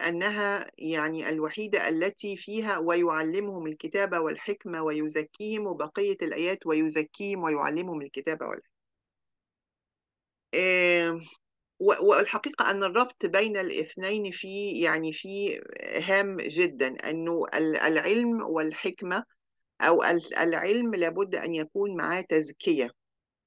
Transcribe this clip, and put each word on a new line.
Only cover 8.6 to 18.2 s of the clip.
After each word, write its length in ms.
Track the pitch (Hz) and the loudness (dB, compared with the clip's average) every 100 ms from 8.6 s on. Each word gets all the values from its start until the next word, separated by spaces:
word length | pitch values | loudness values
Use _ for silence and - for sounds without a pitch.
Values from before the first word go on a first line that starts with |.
| - _ _ _ _ _ _ _ _ _ _ _ _ _ _ _ _ _ _ | -14 _ _ _ _ _ _ _ _ _ _ _ _ _ _ _ _ _ _
آه، 680 | 170 185 185 175 175 170 165 156 - _ _ _ - | 0 4 4 6 6 4 -2 -8 -20 _ _ _ 2
و-، 260 | 196 - 202 | 4 6 6
والحقيقة 600 | 185 - 226 294 294 - | 6 4 0 -2 0 0
أن 120 | 196 | 2
الربط 420 | 190 214 254 - | 2 2 2 -2
بين 320 | 180 190 220 202 | 0 2 2 0
الاثنين 760 | 185 67 156 - 190 214 196 | -2 -4 -6 -6 -4 -2 -4
في، 400 | - 190 196 202 160 | -8 -8 -6 -4 0
يعني 320 | 165 160 160 | 0 0 -2
في 480 | 156 190 196 202 - - - 50 - | -6 -8 -4 -4 -4 -10 -12 -6 -4
هام 340 | 180 196 202 185 | 2 2 2 -2
جدا، 500 | - 156 170 135 131 | -2 0 0 0 -2
أنه 540 | - - 165 165 170 - | -2 -6 -4 -2 -2 0
ال-، 200 | 147 160 151 | 0 0 2
العلم 640 | 156 156 180 226 | 2 2 4 4